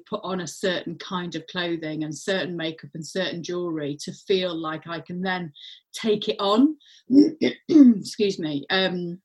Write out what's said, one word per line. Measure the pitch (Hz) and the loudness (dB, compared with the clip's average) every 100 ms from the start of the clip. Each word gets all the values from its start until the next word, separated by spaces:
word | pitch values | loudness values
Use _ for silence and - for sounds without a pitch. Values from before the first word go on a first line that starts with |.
| - | -8
put | 202 | -10
on | 180 185 | -6 -6
a | 165 | -8
certain | - 190 175 - 160 | -4 -2 -2 -6 -10
kind | - 185 175 | -8 -6 -6
of | 160 - | -8 -8
clothing | 185 175 170 156 156 | -6 -4 -4 -6 -6
and | 156 151 | -6 -6
certain | - 190 185 170 | -2 -2 -2 -6
makeup | 160 160 147 | -6 -8 -12
and | 165 156 | -14 -8
certain | 190 175 170 | -4 -4 -6
jewellery | 156 175 175 156 143 147 | -6 -6 -4 -4 -6 -6
to | - | -10
feel | 147 - 190 185 | -8 0 0 0
like | 165 160 156 170 | -4 -6 -8 -8
I | 165 | -10
can | - 180 | -8 -6
then | 190 185 170 - - - _ | -4 -4 -6 -14 -20 -20 _
take | - 220 208 208 | -4 0 0 -2
it | 208 | -2
on. | 202 214 285 311 _ - - | 2 4 4 2 _ -16 4
<clears throat> | 269 311 - 247 - - | 6 6 4 -2 -2 6
Excuse | 320 254 202 151 - 202 190 | 10 10 8 0 -2 -2 0
me. | 156 143 - | -4 -4 0
Um, | 190 185 180 175 175 | 0 2 -2 -6 -10